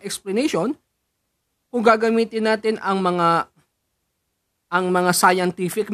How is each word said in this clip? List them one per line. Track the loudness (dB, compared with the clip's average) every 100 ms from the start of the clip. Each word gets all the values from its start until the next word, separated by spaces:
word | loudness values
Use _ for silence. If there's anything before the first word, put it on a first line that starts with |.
explanation | -8 -12 -6 -4 -2 -2 -4 -8 _ _ _ _ _ _ _ _ _
kung | 0
gagamitin | 2 4 2 0 0 -2 0
natin | 0 -2 -4
ang | -2 0
mga, | 0 2 2 2 -2 _ _ _ _ _ _ _ _ _ _ _ -6
ang | -2 0
mga | 2 2 4
scientific | 4 4 0 -2 -6 -4 -2